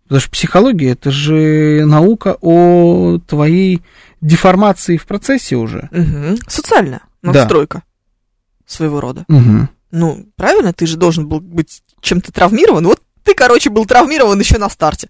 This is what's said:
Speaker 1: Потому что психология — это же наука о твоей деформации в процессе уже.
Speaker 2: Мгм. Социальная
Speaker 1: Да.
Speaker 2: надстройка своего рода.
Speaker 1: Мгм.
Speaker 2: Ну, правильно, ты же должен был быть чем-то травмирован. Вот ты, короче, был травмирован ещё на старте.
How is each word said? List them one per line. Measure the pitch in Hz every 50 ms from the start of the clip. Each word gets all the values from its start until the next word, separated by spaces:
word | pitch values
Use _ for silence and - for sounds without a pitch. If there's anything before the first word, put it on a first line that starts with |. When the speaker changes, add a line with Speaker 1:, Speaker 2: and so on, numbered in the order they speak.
| _
Speaker 1:
Потому | - 135 135
что | - -
психология — | - - - - - 180 233 269 226 160 139 127
это | 123 - - 143
же | 135 143 147 151 156 156 156 156 156 156 151 151 151 151 151
наука | 151 151 151 165 208 226 - - 196 - -
о | - 170 165 175 175 175 175 175 175 170 180 180 180 175 175 170 -
твоей | - 151 147 147 156 170 185 190 190 180 170 - _ _ _ _ _ _ _
деформации | 156 151 165 - - 185 180 190 214 208 185 - - - 170
в | 156 -
процессе | - 202 202 - - 277 247 - - -
уже. | 120 113 113 - - - -
Speaker 2:
Мгм. | - 175 170 156 156 143 143 165 208 240 -
Социальная | - - - - - 453 277 190 135 127 - _ _ _ _
Speaker 1:
Да. | - -
Speaker 2:
надстройка | 131 - - - 190 151 151 - - 175 - _ _ _ _ _ _ _ _ _ _ _ _ _ _ _ _
своего | - - - 160 151 147 143
рода. | 131 123 131 - -
Speaker 1:
Мгм. | - 156 135 120 110 104 113 131 - _ _ _ _
Speaker 2:
Ну, | 175 165 170 160 139 - - _ _
правильно, | - 185 247 381 427 254 180
ты | 170 - 170
же | 160 160
должен | 165 180 170 160 170 151
был | 151 156 156
быть | 185 175 170 170 151 - - - _ _ _ _
чем-то | - - 180 185 - -
травмирован. | - - 180 175 208 254 370 453 233 156 165
Вот | 185 - - _ _ _ _ -
ты, | 403 381
короче, | - 254 247 240 233 - 247
был | 208 220 220
травмирован | - 247 247 302 269 311 302 247 208 202 196
ещё | - - 233 220
на | 202 190
старте. | - - 160 156 - - - -